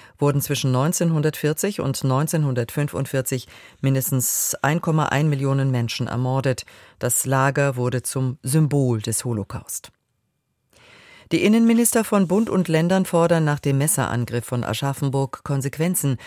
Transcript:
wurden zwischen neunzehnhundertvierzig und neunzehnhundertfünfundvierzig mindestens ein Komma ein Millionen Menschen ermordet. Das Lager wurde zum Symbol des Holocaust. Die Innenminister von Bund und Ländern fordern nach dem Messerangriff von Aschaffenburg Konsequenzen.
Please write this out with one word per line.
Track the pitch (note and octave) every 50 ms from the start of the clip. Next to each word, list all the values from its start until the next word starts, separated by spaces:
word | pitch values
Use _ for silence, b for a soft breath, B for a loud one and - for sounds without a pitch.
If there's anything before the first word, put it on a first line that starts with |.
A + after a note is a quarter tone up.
| B B B
wurden | _ D3 C#3+ C#3 C#3+
zwischen | - - C#3+ - - C3+
neunzehnhundertvierzig | B2+ B2+ C#3 E3 - - F3 E3 D#3+ D3+ D3 D#3 - - - D3 D#3 - - G3+ G#3 -
und | - C#3 C3 - -
neunzehnhundertfünfundvierzig | C3 C3 C3+ D#3 - - D#3 D3+ C3+ B2+ B2 A#2 - - D3 C#3+ C#3+ - F#2 C#3 - - C3+ B2+ - C3+ B2 - B B B B B B B
mindestens | C#3 C#3 C3+ C3 B2+ - C3+ B2+ B2 - - - - - - -
ein | - C#3 D#3 E3+
Komma | - E3+ D#3 D#3 D3
ein | - - C#3 D#3 D#3
Millionen | D3 C3+ C#3 C3+ C3+ C3+ C3+ C3+
Menschen | B2+ A#2+ A#2 A2+ - - B2
ermordet. | - - A#2+ B2+ B2+ C3 C3+ C3 C3 B2 - - B B B B B B B
Das | - B2 - - -
Lager | C3 C3+ C3 C3+ C#3 C3+ C#3+ C#3 C#3 B2+
wurde | B2 B2 B2 B2+ B2 -
zum | - - C3+ C3 B2+ C3 -
Symbol | - C3 C#3 D#3+ D#3 C3 D3 C#3+ C3+ B2 A#2 A2
des | G#2 A#2 A2+ - -
Holocaust. | B2 A#2 G#2+ G2 - - - - - - - - - _ _ _ _ _ _ _ _ _ _ _ _ _ _ _ _ B B B B B B B B B B B B
Die | E3 - A#2+
Innenminister | G#3 A3 A#3 A#3 A3+ A#3 A#3 A#3 - - A3+ G#3+
von | - G#3+ G3+ F#3+
Bund | D#3 F3+ G#3+ A3+ -
und | - F#3 E3
Ländern | E3+ D#3+ D#3 E3+ F3 F#3+ F#3+ F3+
fordern | - - E3 E3+ E3 E3+ E3 D#3
nach | D3+ D3 C#3+
dem | - C#3+ C3+ C3+
Messerangriff | C#3+ D3+ - C#3+ A#2 - - A#2+ A#2+ - A2+ A#2+ A#2
von | - B2+ A#2+ -
Aschaffenburg | - A2 - C#3 C#3 C3+ - D3 C#3 B2+ C3+ C3+ - - - -
Konsequenzen. | - C#3+ C3+ C3 C#3 - D3+ D#3+ F3+ F3+ - - C#3 B2+ B B